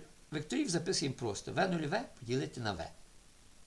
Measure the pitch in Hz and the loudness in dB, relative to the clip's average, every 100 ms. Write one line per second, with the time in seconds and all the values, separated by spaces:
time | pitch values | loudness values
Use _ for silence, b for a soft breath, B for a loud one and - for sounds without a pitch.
0 | - - - 151 - 254 285 165 170 185 | -4 -18 -6 -6 0 2 4 2 2 2
1 | 139 120 117 98 - 123 185 175 156 202 | 2 2 0 -2 -2 2 4 4 2 0
2 | 262 - 113 127 156 - 113 85 80 - | -2 -10 0 0 0 0 -2 -2 -6 -10
3 | - - - - - - | -18 -20 -20 -20 -20 -20